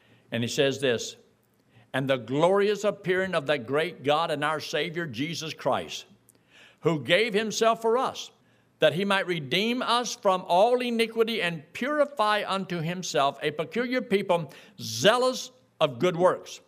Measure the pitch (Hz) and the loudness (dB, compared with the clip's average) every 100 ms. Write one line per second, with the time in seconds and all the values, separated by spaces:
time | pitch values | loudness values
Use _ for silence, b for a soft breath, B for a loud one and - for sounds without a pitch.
0 | b b b 117 117 - 139 127 135 113 | b b b -6 -4 2 2 2 0 0
1 | - - _ _ _ _ b b b 131 | -4 -12 _ _ _ _ b b b -4
2 | 135 131 110 139 170 196 202 202 208 - | 0 -2 0 2 4 4 2 2 -2 -4
3 | 165 185 190 170 139 151 117 143 175 - | -2 -2 0 -2 0 -2 0 -2 -2 -2
4 | 131 151 165 147 151 156 - 156 170 170 | 0 0 0 -2 -2 -4 -4 -4 -4 -6
5 | 170 110 156 160 160 - 143 110 80 - | -8 -6 -6 -6 -10 -6 -2 -2 -4 -12
6 | - _ _ b b b b b 160 160 | -16 _ _ b b b b b -2 -2
7 | 120 175 233 196 220 - 226 226 226 240 | 2 2 2 0 -2 0 2 2 0 0
8 | 247 - - _ b b b _ 156 156 | 0 -6 -14 _ b b b _ 2 2
9 | 202 196 175 170 135 175 220 247 214 240 | 2 0 0 -4 -2 0 0 -2 0 0
10 | 233 - 202 185 185 175 233 247 247 226 | -2 -2 0 0 2 4 6 4 0 0
11 | 226 226 220 220 170 165 - - 247 302 | 0 0 0 0 -2 -4 -10 -6 -2 0
12 | 285 - 214 208 - 196 185 175 156 180 | 0 2 2 2 0 -4 -4 -4 -4 -6
13 | 170 156 139 139 151 151 160 220 247 254 | -2 2 2 2 -4 -4 -4 -4 -2 -2
14 | 247 196 196 170 151 B B B 117 113 | 0 -2 2 0 -2 B B B -10 2
15 | 175 247 254 240 - - _ _ 151 120 | 4 4 2 -2 -8 -18 _ _ -2 2
16 | 180 170 180 135 - - | -2 2 2 2 -4 -18